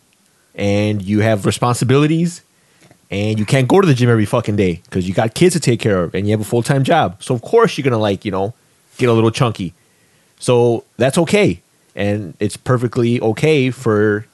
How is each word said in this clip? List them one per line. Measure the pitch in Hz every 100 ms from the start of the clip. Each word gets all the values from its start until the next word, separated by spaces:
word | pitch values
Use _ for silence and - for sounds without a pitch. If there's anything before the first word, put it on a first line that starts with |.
| _ _ _ _ _
and | - 101 101 107 107
you | 95 104
have | 110 107 98
responsibilities | - 123 120 117 135 151 165 170 - - _ _ _ _ _ _
and | 98 107 110
you | 104
can't | 139 127
go | -
to | 180
the |
gym | 123 123
every | 113 104
fucking | 123 113 104
day | 95 82 -
'cause | 98 92
you |
got | 92 117
kids | - 175
to | 170
take | 135 113
care | 113 95
of | 82
and | 90 101
you |
have | 107
a | 104
full-time | 120 113 139
job. | 135 165 110 90
So, | -
of | 127
course, | - 233 214 -
you're |
gonna, | 135 113
like, | 107 98 107
you |
know, | 92 98 - _ _ _ -
get | 123
a |
little | 113 110
chunky. | - 120 - 90 - _ _ _ _ _ _
So | - 123 120 117 - -
that's | 160 175
okay. | 165 208 175 87 _ _ _ -
And | 101 104 92 -
it's | 104 -
perfectly | - 110 120 131 120 120
okay | 113 104 151 156 127
for, | 120 117 107 107 104 107